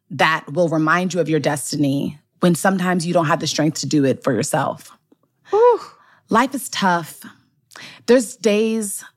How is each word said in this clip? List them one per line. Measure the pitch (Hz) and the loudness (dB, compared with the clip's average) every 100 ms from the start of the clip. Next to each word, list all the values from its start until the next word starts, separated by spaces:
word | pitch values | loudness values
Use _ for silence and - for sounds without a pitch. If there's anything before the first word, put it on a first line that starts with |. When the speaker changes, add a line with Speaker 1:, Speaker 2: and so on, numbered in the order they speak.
| _ | _
Speaker 1:
that | 135 170 160 - | 0 0 0 -4
will | 151 170 | -2 0
remind | 156 156 175 185 | 0 2 0 0
you | 175 | -2
of | 151 | 0
your | 156 | 0
destiny | 147 147 - 147 143 139 180 147 _ _ | 0 -4 -6 -2 0 0 -4 -10 _ _
when | 180 170 | 0 2
sometimes | 196 190 180 180 165 | 0 0 0 -2 0
you | |
don't | 170 151 | 0 2
have | 165 | 0
the | 156 | -2
strength | - 151 - | 0 -2 -2
to | 135 | -2
do | 151 | 2
it | 135 120 | 2 0
for | - | -2
yourself. | 110 - 143 143 - - - _ _ _ _ - | -2 -2 -2 -2 -6 -14 -20 _ _ _ _ -4
Speaker 2:
Whew. | 403 480 440 - - _ _ _ | 4 4 4 -4 -20 _ _ _
Speaker 1:
Life | 220 262 269 | 0 0 -4
is | - | -8
tough. | - 196 175 160 - - - _ _ _ - - - - | -2 0 0 -4 -14 -20 -20 _ _ _ -20 -20 -12 2
There's | 254 226 - | 4 4 -4
days | 220 208 220 226 202 - - | -2 0 0 -2 -6 -10 -14